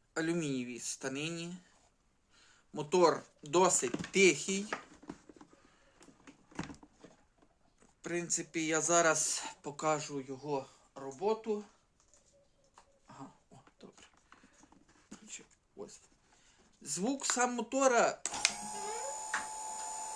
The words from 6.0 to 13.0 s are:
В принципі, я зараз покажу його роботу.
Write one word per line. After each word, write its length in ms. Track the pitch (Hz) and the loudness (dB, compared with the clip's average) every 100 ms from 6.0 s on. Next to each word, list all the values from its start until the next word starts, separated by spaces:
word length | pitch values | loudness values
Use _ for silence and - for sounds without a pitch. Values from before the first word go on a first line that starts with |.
| - - - - _ - - - - _ - - _ _ _ _ _ _ | -20 -20 -20 -20 _ -10 -10 -12 -20 _ -20 -20 _ _ _ _ _ _
В 180 | - _ | -20 _
принципі, 640 | 160 170 170 170 165 165 156 | -6 -4 -2 -4 -2 -2 2
я 160 | 160 | 2
зараз 640 | 156 170 165 151 - - - - | 4 6 6 4 2 -2 -6 -10
покажу 600 | 151 139 156 151 143 143 | -10 -2 0 0 -2 -8
його 480 | 131 127 143 139 131 - _ 135 | -8 -10 -4 -4 -4 -14 _ -14
роботу. 680 | 135 131 202 220 226 208 208 _ _ _ _ - _ _ _ _ _ - _ _ | -12 -4 -2 -2 -2 -4 -6 _ _ _ _ -20 _ _ _ _ _ -20 _ _